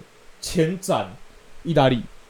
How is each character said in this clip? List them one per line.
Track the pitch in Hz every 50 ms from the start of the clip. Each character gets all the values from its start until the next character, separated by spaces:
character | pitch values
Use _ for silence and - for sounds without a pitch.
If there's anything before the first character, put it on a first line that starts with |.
| - - - - - - - -
前 | - - - 175 160 160 185 180
展 | - - 170 117 101 95 95 - - - - - - - - - -
意 | 165 165
大 | 151 135 131
利， | 131 117 - - - - - -